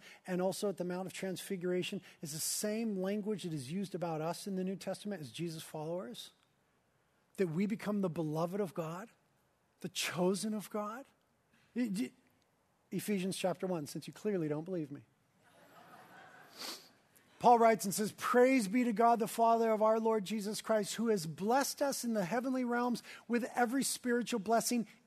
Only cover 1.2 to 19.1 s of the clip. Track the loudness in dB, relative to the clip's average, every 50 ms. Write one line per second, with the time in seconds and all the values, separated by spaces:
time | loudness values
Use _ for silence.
1.2 | -6 -4 -4 -6 -6 -6 -6 -2 -2 0 0 0 0 -2 -6 -8 -8 -12 -14 _
2.2 | -10 -8 -6 -4 -4 -4 -2 -2 -2 -2 -2 -2 -2 -2 -2 0 0 0 0 0
3.2 | -2 -2 -4 -2 -4 -4 -4 -6 -6 -4 -4 -4 -4 -4 -4 -4 -2 -2 -2 -2
4.2 | -2 -2 -4 -4 -6 -4 -4 -2 -2 -2 -4 -4 -6 -8 -8 -6 -6 -8 -8 -6
5.2 | -8 -10 -6 -6 -6 -6 -6 -8 -10 -10 -8 -8 -6 -4 -4 -4 -6 -8 -10 -12
6.2 | -14 -16 -20 _ _ _ _ _ _ _ _ _ _ _ _ _ _ _ _ _
7.2 | _ _ _ -2 -2 0 0 0 -2 -2 -2 -4 -4 -4 -2 -2 -2 -2 -2 -2
8.2 | -4 -2 -2 -2 -2 -2 -2 -4 -4 -4 -4 -6 -8 -6 -8 -10 -12 -14 _ _
9.2 | _ _ _ _ _ _ _ _ _ _ _ _ -12 -8 -6 -6 -6 -4 -2 0
10.2 | 2 2 2 0 -2 -4 -4 -6 -6 -6 -6 -6 -6 -6 -8 -10 -14 -18 _ _
11.2 | _ _ _ _ _ _ _ _ _ _ -2 -2 -2 0 0 -2 -4 -4 -8 _
12.2 | _ _ _ _ _ _ _ _ _ _ _ _ _ _ -6 -4 0 0 0 0
13.2 | 0 -2 -2 0 0 -2 0 0 -2 -2 -2 -2 -4 -6 -8 -10 -10 -10 -12 -4
14.2 | -2 0 0 0 0 0 -2 -2 -2 -4 -4 -4 -4 -6 -8 -14 -16 _ _ _
15.2 | _ _ _ _ _ _ _ -20 -20 -20 -20 -20 -20 -20 -20 -20 -20 -20 -20 -20
16.2 | -20 -20 -20 -20 -20 -20 -14 -12 -12 -10 -12 -12 -16 -20 _ _ _ _ _ -20
17.2 | _ _ -6 4 8 8 10 10 10 8 6 6 2 -2 -2 -2 -2 -4 -4 -4
18.2 | -2 4 6 8 8 8 6 4 4 2 2 2 2 2 4 4 6 6